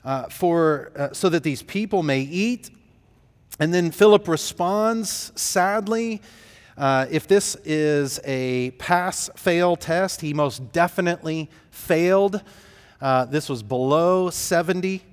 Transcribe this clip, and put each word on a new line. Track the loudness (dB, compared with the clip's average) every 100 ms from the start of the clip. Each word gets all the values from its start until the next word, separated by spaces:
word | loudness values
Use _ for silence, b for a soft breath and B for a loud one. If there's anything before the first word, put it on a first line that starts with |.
uh, | -4 -6 -6
for, | -2 2 4 2 0 -4
uh, | -6 -6
so | 0 0
that | 2
these | 0 -4
people | -6 -6 -2 -2
may | 0 0
eat?" | 0 -2 -2 -2 -10 -20 _ _ _ _ _ _ _ -4
And | 0
then | 2 0
Philip | 4 6 6 4
responds, | -2 -4 -4 -2 0 0 -2 -4 -8 -10
sadly. | -8 -2 0 2 0 -2 -2 -2 -6 B B B B B -2
Uh, | 0 2 0
if | -4 4
this | 2 2 -8
is | -4 0 2 2 0 -6
a | -6 -4 -2 -2 -4
pass-fail | -6 0 0 0 -6 -10 -4 0 2 2 0
test, | -2 0 0 -4
he | -4
most | 0 -2 -2 -6
definitely | 0 0 2 -2 -2 -4 -6 -8 b b
failed. | -18 0 2 4 4 2 -2 B B B B B B
Uh, | 2 2 2
this | -4 -4
was | -8
below | -4 -2 2 4 4 2 0
seventy. | -4 0 0 0 -2 -2 -6 -10